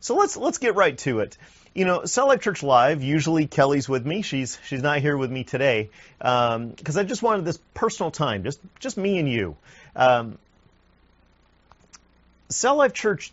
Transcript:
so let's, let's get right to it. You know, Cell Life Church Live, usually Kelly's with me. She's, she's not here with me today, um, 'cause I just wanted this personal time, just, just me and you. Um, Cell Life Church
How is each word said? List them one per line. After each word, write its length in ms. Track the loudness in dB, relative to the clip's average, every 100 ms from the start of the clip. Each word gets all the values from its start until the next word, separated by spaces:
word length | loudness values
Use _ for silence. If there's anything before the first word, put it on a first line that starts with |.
so 160 | -2 0
let's, 180 | 0
let's 220 | 0 -4 -2
get 200 | 0 2
right 200 | 2 0
to 220 | -2 -2
it. 160 | -2 -8 -20 -20 _
You 100 | -2
know, 220 | 0 0 -2
Cell 200 | 2 4
Life 140 | 2
Church 220 | 0 -2
Live, 400 | 4 6 6 2
usually 440 | 0 0 2 0 0
Kelly's 400 | 2 2 2 0
with 200 | -2 -2
me. 160 | -6
She's, 360 | -4 -6 -6 -10 -10
she's 160 | -4
not 180 | -2 0
here 180 | 0 0
with 120 | -2
me 140 | -6
today, 460 | -6 0 2 2 -2 -12 -20 _
um, 500 | 0 2 2 0 -6
'cause 240 | -10 -4 -2
I 80 |
just 180 | -2 -2
wanted 220 | 0 0
this 140 | -2 -8 _
personal 360 | -4 -4 -2 -6
time, 320 | -2 -2 -2
just, 160 | -6 -8 -14 -12
just 160 | -10 -4
me 220 | -2 0
and 100 | 0
you. 280 | -2 -4 -8 -20 -20 -12
Um, 440 | 2 4 4 0 -12 _ _ _ _ _ _ _ _ _ _ _ _ _ _ _ -20 _ _ _ _ -10
Cell 280 | -2 0 4
Life 180 | 2
Church 360 | 2 -2 -2 -6